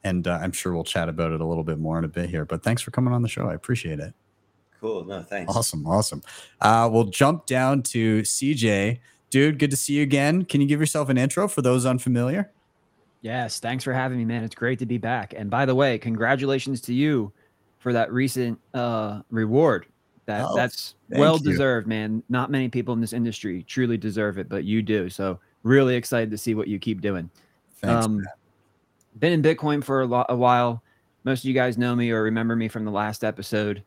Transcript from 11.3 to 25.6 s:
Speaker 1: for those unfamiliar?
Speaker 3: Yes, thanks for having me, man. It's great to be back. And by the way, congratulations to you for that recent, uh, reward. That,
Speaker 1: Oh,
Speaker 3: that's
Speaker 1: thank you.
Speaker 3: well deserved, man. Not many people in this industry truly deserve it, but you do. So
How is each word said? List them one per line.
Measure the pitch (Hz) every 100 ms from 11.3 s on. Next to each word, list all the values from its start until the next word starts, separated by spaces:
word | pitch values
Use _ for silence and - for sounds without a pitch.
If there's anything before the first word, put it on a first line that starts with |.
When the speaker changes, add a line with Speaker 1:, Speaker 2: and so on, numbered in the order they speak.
| - 196
Speaker 1:
for | -
those | 127 127
unfamiliar? | 127 127 - 120 123 180 202 _ _ _ _ _ _ _
Speaker 3:
Yes, | 113 127 117 -
thanks | 120 127
for | 135
having | 127 131 127
me, |
man. | 113 117
It's | 113
great | - 120 131
to | 123
be | 120
back. | 110 123 98 -
And | 104
by | 113 139
the |
way, | 127 139 113
congratulations | 117 110 113 135 139 135 135 131
to | -
you | 123 151 139 101 _ _ _ _ _
for | 127
that | 120 113
recent, | 123 135 127 120 113 _
uh, | 131 120 113 107 104 -
reward. | 113 110 127 160 101 - _ _ _
That, | - 104 123
Speaker 1:
Oh, | -
Speaker 3:
that's | 123 - - - _
Speaker 1:
thank | 139
you. |
Speaker 3:
well | 147 160
deserved, | 147 135 139 120 104
man. | 110 107 110 -
Not | 123 135
many | 143 127
people | 123 117
in | 117
this | 113
industry | 117 117 113 107 92
truly | - - 123 113
deserve | 107 101 104 95
it, | 90
but | 98
you | 82 110
do. | 104 107 87
So | - 98 87 _ _